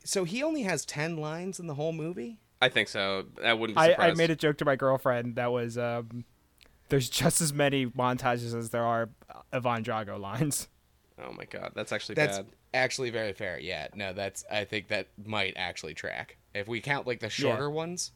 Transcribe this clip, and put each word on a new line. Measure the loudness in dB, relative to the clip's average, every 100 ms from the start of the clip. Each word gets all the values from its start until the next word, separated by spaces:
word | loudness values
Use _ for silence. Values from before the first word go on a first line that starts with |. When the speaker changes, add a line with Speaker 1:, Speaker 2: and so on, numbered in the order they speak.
Speaker 1:
so | -4 -2
he | -2 -2
only | -2 -2
has | -2 -2 -4
ten | -4 -4 -4
lines | -6 -6 -8 -8
in | -8
the | -4
whole | -4
movie? | -4 -6 -8 -10 -12 _ 0
Speaker 2:
I | 2
think | 2 0
so. | 0 0 0 -4 -2
I | 2
wouldn't | 2 4 6
be |
Speaker 3:
I, | 10
I |
Speaker 2:
surprised. | 10 10 6
Speaker 3:
made | 4
a | 4
joke | 2 2
to | 2
my | 4
girlfriend | 4 4 4 2 0 -2
that | 0
was, | 0 0 -2
um, | -2 -2 -6 -10 -12 _ _ _ -20 _ 0
"There's | 2 2
just | 2 2 2
as | 0
many | 2 2 2 0
montages | 0 0 2 0 0 -2 -6
as | -2
there | 0
are | 2 0 -2 -8 -20 -20 -6
Ivan | -2 0 -2
Drago | -2 -4 -4 -8
lines." | -6 -2 0 -2 -6 _ _ _ _ -16
Speaker 2:
Oh | -14
my | -14 -12
God, | -10 -8 -8
that's | -6
actually | -6 -4 0
Speaker 1:
That's | 0 -2
Speaker 2:
bad. | -8 _ _
Speaker 1:
actually | -2 0 -2 -4
very | -4 -6
fair. | -6 -8 -8
Yeah, | -8 -8 -8
no, | -8 -8
that's, | -6 -6 -8 -6
I | -4 -2
think | -6 -4
that | -6 -6 -12
might | -6 -2 -2 -4
actually | -6 -6 -10
track | -8 -8 -8 -10 -16 _ -10
if | -6
we | -4
count, | -2 -2 -2
like, | -4
the | -4
Speaker 3:
Yeah. |
Speaker 1:
shorter | -2 0 0 -2
ones. | -4 -6 -6 -10